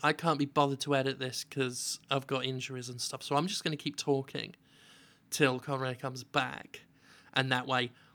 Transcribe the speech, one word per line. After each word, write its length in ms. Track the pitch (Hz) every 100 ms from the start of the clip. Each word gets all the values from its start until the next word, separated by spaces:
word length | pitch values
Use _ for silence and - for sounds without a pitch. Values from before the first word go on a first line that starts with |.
I 80 | 151
can't 240 | 151 170 147
be 80 | 143
bothered 360 | - 143 135
to 120 | 143 139
edit 220 | 135 135
this 280 | 127 - -
'cause 540 | 143 127 123 - - -
I've 160 | 139 131
got 160 | 135 131
injuries 440 | 131 123 127 123
and 100 | 123
stuff, 240 | - 135
so 140 | - 143
I'm 100 | 180
just 160 | 208
gonna 140 | 170 147
keep 180 | 143 -
talking 600 | - 139 135 139 110 - _ - - - - _ _
till 260 | - 143 127
Conrad 400 | 139 135 131 120
comes 240 | 135 127 120
back. 560 | 147 127 - - - - _ - - - -
And 140 | 131
that 120 | 127 127
way, 240 | 127 123 - -